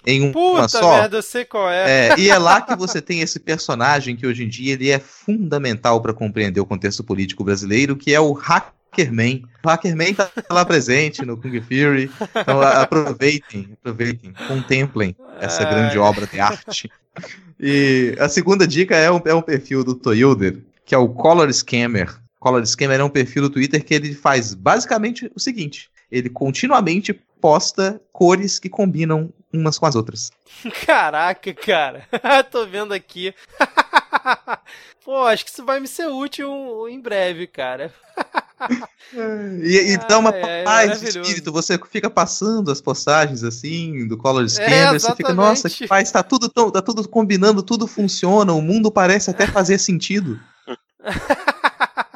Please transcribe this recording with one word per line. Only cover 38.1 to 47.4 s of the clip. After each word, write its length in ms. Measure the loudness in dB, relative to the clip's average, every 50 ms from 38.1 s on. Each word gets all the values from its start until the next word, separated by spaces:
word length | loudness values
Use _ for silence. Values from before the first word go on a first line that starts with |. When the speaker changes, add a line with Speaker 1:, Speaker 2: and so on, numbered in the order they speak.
| _
Speaker 2:
<laughs> 160 | -10 -10 -6 -6 -6 -8 _ _ -12 -6 -6 -6 -6 -6 -10 _ _ -20 -18 -12
Speaker 1:
É, 500 | -10 -8 -8 -8 -8 -8 -10 -8 -6 0
e, 260 | 2 4 4 4 2 0
e 20 |
dá 220 | 0 2 2 4 4
uma 100 | 4 4
Speaker 2:
Ai, 140 | 2 0 -2
ai, 220 | -6 -4 -4 0
Speaker 1:
paz 180 | 2 4 4 4
de 60 | 4
Speaker 2:
maravilhoso. 320 | 2 -2 -4 -6 -8 -6
Speaker 1:
espírito, 300 | -6 -6 -6 -6 -6 -4
você 300 | -4 -4 -2 -2 -2 -4 -4 -6
fica 200 | -6 -6 -6 -2
passando 600 | 0 0 0 0 -2 -4 -4 -2 -2 -2 -2 -2
as 80 | -4 -2
postagens 640 | -4 -4 -4 -2 0 2 2 2 2 2 -2 -4 -6
assim, 640 | -8 -8 -8 -8 -8 -8 -6 -6 -8 -8 -8 -6
do 120 | -6 -6 -4
Color 260 | -2 0 0 2 0
Speaker 2:
É, 40 | 0
Speaker 1:
Scammer, 520 | -2 -2 0 2 4 4 4 4 2 2
você 160 | 0 -2 -2
fica, 140 | -2 -2 -2
Speaker 2:
exatamente. 40 | 0
Speaker 1:
"Nossa, 360 | 2 4 4 2 2 -2 -6
que 160 | -6 -6 -2
paz, 260 | 2 2 2 2 2 0
tá 100 | -2 0
tudo 240 | 0 0 -2 -2
tão, 240 | -2 0 0 2 2
tá 120 | 2 0 -2
tudo 260 | -2 -4 -6 -6 -2
combinando, 540 | 0 0 0 2 2 4